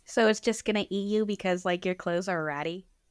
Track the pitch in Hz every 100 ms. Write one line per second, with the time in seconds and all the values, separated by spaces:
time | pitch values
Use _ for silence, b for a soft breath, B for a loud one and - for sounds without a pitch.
0 | - - 220 214 - 220 - 214 202 196
1 | 202 214 214 202 190 180 180 175 185 180
2 | - 175 185 175 156 143 156 175 190 _
3 | _